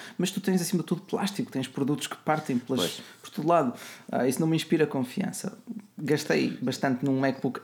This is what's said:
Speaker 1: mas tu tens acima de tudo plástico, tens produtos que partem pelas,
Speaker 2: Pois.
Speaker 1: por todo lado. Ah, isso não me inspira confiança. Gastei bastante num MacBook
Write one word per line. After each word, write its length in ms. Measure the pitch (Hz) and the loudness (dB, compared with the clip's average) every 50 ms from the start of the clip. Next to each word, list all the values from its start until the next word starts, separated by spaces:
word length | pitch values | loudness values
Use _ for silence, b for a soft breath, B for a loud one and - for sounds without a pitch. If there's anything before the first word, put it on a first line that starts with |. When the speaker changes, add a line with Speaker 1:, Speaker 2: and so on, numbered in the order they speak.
| B B B - | B B B -2
Speaker 1:
mas 140 | 175 180 | -2 -2
tu 80 | - - | -2 -2
tens 220 | - - 185 185 | 0 2 2 2
acima 200 | 170 165 - 175 | 2 2 0 0
de 60 | 156 - | 0 0
tudo 140 | 180 170 | -2 -4
plástico, 500 | - - - - 202 196 - - - - | -2 -4 -4 -2 -2 -2 -2 -4 -4 -4
tens 160 | - 131 131 - | -4 -4 -4 -4
produtos 400 | - - 139 127 147 147 - - | -2 -2 0 0 0 0 -2 -6
que 80 | - | -8
partem 420 | - - - 156 156 156 - 139 120 | -6 -2 0 0 0 0 -2 -2 -2
pelas, 240 | - - 131 123 | -2 0 0 0
Speaker 2:
Pois. 200 | 90 80 - B B B B B | 0 0 -2 B B B B B
Speaker 1:
por 80 | - - | -20 -12
todo 160 | - - 147 156 | -8 -2 2 4
lado. 260 | 170 170 151 123 120 B B B B B B - | 4 4 4 2 0 B B B B B B -4
Ah, 160 | - - 120 | -2 0 2
isso 140 | 131 135 - | 2 2 4
não 80 | 165 160 | 4 4
me 80 | 160 | 4
inspira 320 | 160 - - - 160 156 147 | 2 2 2 4 4 4 2
confiança. 720 | - 139 127 - - - - - - - - - - - - - 214 - - - _ - | 2 0 -4 -2 -2 -4 -4 -4 -4 -6 -6 -8 -8 -10 -12 -12 -12 -12 -14 -14 _ -6
Gastei 600 | 156 147 151 147 147 - 165 156 131 123 - - | 0 2 2 2 2 2 2 2 2 2 0 -2
bastante 420 | - 127 127 - - 139 131 123 - | -2 -2 -2 0 0 0 0 2 2
num 160 | 139 135 131 | 2 2 4
MacBook 400 | 135 135 131 - - 139 - - | 2 2 2 0 -2 -2 -2 -4